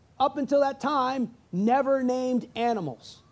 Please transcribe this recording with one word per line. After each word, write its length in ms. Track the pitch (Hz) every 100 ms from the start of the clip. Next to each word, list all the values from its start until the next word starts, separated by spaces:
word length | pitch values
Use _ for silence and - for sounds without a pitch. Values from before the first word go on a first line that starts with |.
| _ -
up 180 | 277 285
until 240 | 262 285
that 180 | 277 277
time, 540 | 269 285 254 269 233 - _
never 500 | 175 214 262 269 269
named 460 | 247 254 254 247 - 226
animals. 680 | 240 220 156 117 - - _